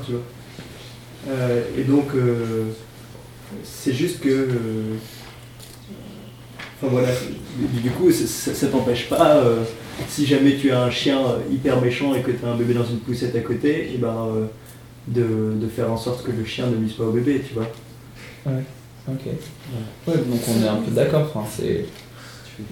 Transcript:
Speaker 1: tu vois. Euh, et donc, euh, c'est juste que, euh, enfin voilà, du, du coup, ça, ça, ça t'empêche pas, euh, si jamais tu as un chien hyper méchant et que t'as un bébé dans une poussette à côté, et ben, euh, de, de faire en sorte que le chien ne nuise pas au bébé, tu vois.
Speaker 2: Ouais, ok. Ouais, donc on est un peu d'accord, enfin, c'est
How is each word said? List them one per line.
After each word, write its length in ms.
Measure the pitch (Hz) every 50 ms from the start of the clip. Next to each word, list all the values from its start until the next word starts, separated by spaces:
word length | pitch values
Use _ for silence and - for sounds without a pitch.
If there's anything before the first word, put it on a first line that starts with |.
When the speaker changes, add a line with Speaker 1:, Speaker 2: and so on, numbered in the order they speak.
| -
Speaker 1:
tu 80 | 123 120
vois. 80 | 120 120 - - - - - - - - - - - - - - - - - - - - -
Euh, 320 | 135 131 127 123 120 120 117 - - -
et 60 | 131
donc, 300 | 131 139 143 139 139 -
euh, 560 | 131 123 123 120 117 117 113 113 113 110 110 110 - - - - - - - - - - - - - - - 208 202 -
c'est 300 | - - - - 143 127
juste 260 | 123 160 175 - -
que, 80 | - 139
euh, 720 | 131 135 135 127 123 120 113 113 110 110 110 110 110 110 110 - - - - - - - - - - - - - - - - - - - - - - - - - - - - - - - - - -
enfin 120 | - 135 131 123
voilà, 160 | 123 127 127 127 - - - - - - - -
du, 240 | 123 120 - 127 120
du 100 | 117 123
coup, 220 | 120 - 180 180 -
ça, 140 | - -
ça, 260 | - - - - - 131
ça 120 | - 143
t'empêche 420 | - - 131 113 120 120 120 - -
pas, 280 | 143 147 165 156 151
euh, 280 | 143 127 117 113 113 113 113 - - - - - - - -
si 180 | - - 147
jamais 300 | 127 143 135 135 139 135
tu 140 | 135 139 139
as 120 | 127 123 123
un 80 | 120
chien 300 | - - - 143 135 135 131 123 117 - - -
hyper 300 | 135 131 - 143 127 123
méchant 340 | 127 123 120 - 143 139 135
et 60 | 120 123
que 80 | 135
t'as 180 | 120 - 120 120
un 80 | 117
bébé 180 | 117 117 117 123
dans 100 | 120 120
une 140 | 110 120 107
poussette 360 | - 127 120 120 131 120 -
à 40 | 117
côté, 520 | 113 - 120 120 143 147 147 165 - - -
et 40 | 123
ben, 100 | 120 113
euh, 380 | 113 113 113 113 110 110 110 107 - - - - - - - - - - - -
de, 460 | 123 120 117 113 113 110 110 107 107 107
de 80 | 110 110
faire 220 | - - 117 110
en 60 | 113
sorte 280 | 113 - 123 123 - -
que 60 | 131
le 140 | 117 113 110
chien 220 | - - - 127
ne 100 | 123 117
nuise 160 | 110 110 107 107
pas 120 | - 113
au 80 | 110 110
bébé, 300 | 120 123 143 143 123 -
tu 80 | - 117
vois. 160 | 113 113 113 - - - - - - - - - - - - - - -
Speaker 2:
Ouais, 160 | 143 135 131 143 - - - - - - - - 135
ok. 180 | 135 127 - 120 - - - - - - - - 123 113 110 107 - - -
Ouais, 100 | 165 165
donc 240 | 151 135 123 123 117 - -
on 140 | 117 110 113
est 60 | 107
un 80 | 107
peu 140 | 107 113 -
d'accord, 400 | 117 - 139 156 156 151 143 - -
enfin, 120 | 110 104 -
c'est 360 | - - - - - - - - - - - - - - - - - - - - - - 107 -